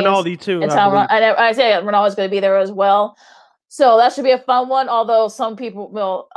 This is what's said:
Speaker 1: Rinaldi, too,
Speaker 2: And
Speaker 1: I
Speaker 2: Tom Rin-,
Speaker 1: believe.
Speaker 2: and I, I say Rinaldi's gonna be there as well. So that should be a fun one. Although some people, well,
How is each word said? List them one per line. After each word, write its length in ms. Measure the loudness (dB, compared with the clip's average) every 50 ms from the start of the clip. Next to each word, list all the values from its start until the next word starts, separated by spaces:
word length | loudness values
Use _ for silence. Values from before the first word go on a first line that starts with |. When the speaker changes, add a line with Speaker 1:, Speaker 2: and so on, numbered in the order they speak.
| 0
Speaker 1:
Rinaldi, 320 | 0 0 0 -2 -4 -8
too, 240 | -8 -6 -6 -4 -2 -2
Speaker 2:
And 80 | 0
Speaker 1:
I 40 | 0
Speaker 2:
Tom 180 | 2 2 2 2
Rin-, 140 | 2 0
Speaker 1:
believe. 160 | 2 0 2 2
Speaker 2:
and 140 | 2 2 2
I, 100 | 2 0
I 40 | 2
say 280 | 2 2 2 2 0 0
Rinaldi's 320 | 0 0 0 0 0 0
gonna 120 | -2 -4 -2
be 120 | -2 -2
there 180 | 0 2 2 0
as 120 | 0 -2
well. 460 | -2 0 2 2 2 2 0 -2 -6 _ _ _ -20 -20 _ _ _ _ _ _
So 280 | -4 0 4 4 6
that 160 | 6 4 2 0
should 120 | -2 0
be 80 | 0 0
a 60 | 0
fun 300 | 0 -2 0 0 0 -2
one. 220 | -2 -2 -2 -2
Although 380 | -2 -2 -2 0 0 0 0 0
some 280 | -4 -6 -8 -8 -8
people, 320 | -8 -12 -12 -12 -12 -14 -12
well, 380 | -10 -8 -6 -6 -6 -6 -8 -4 0